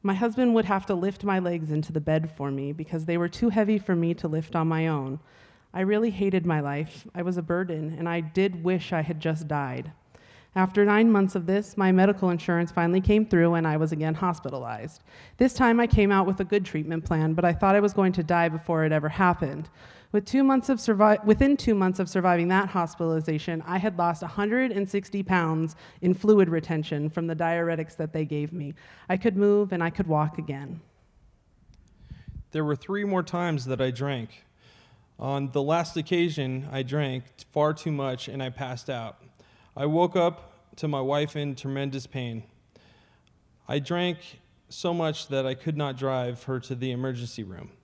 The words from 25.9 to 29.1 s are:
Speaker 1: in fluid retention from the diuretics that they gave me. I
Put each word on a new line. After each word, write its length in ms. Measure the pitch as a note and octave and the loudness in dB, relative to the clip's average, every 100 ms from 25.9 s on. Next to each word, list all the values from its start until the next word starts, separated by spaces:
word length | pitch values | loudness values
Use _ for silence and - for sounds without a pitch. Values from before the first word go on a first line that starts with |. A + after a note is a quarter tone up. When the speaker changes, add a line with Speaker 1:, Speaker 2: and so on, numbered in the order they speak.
| - | -2
Speaker 1:
in 120 | F3+ | 0
fluid 340 | F#3 G#3 G#3+ F3+ | 2 6 6 6
retention 600 | E3 D#3+ D#3+ D#3 D3 D3+ | 2 -2 -4 -2 -4 -2
from 180 | D#3+ E3 | -4 -4
the 80 | D#3+ | -2
diuretics 640 | E3 E3+ E3+ E3 D#3+ - | -2 0 0 -2 -6 -8
that 160 | D#3 | -6
they 100 | D#3 | -4
gave 300 | D3+ D3+ D3+ | -4 -4 -6
me. 220 | E3+ C#3+ - - - | -8 -10 -12 -20 -20
I 80 | - | -6